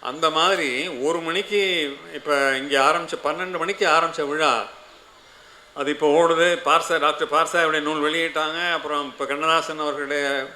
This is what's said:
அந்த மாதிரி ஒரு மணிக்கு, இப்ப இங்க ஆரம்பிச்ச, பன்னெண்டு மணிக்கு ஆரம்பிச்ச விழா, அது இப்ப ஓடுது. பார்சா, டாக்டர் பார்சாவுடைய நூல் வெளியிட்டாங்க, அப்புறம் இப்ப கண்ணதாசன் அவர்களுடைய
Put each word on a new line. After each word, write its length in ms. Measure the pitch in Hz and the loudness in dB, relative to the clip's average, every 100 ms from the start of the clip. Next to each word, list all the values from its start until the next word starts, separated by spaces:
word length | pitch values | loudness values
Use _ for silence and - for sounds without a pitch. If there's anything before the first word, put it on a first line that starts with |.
அந்த 300 | - 143 160 | -8 -2 0
மாதிரி 580 | 156 170 190 147 123 170 | 2 2 2 0 -2 -4
ஒரு 320 | 139 139 170 | -4 -2 -2
மணிக்கு, 720 | 165 170 196 208 196 175 147 139 - | -2 -4 -2 -2 0 0 -2 -6 -14
இப்ப 420 | 151 151 143 139 135 | -12 0 2 2 0
இங்க 240 | 139 139 | 0 4
ஆரம்பிச்ச, 320 | 139 165 165 - | 4 4 -2 -6
பன்னெண்டு 340 | 143 156 185 180 | -4 -4 -6 -4
மணிக்கு 280 | 165 196 190 | -4 0 2
ஆரம்பிச்ச 420 | 156 165 160 143 | 4 2 -2 -4
விழா, 400 | 151 151 120 101 - - - - - - - - - - | 0 2 0 -2 -14 -20 -20 -20 -20 -20 -20 -20 -20 -20
அது 160 | - 143 | -6 -4
இப்ப 160 | 147 151 | 0 2
ஓடுது. 520 | 147 170 165 170 170 | 4 4 4 4 2
பார்சா, 340 | - 160 165 165 | 4 2 4 0
டாக்டர் 300 | 147 151 156 | 2 0 0
பார்சாவுடைய 500 | 147 160 175 165 151 | 0 2 2 2 0
நூல் 320 | 147 156 147 | -2 -2 0
வெளியிட்டாங்க, 600 | 160 165 160 156 160 175 | 0 -2 -2 -4 -4 -2
அப்புறம் 340 | 165 151 147 143 | -2 -2 -4 -4
இப்ப 200 | 127 135 | -8 -6
கண்ணதாசன் 520 | 143 160 160 156 156 | -2 2 2 0 -4
அவர்களுடைய 680 | 151 143 139 143 143 139 135 | -4 -4 -4 -2 -2 -4 -6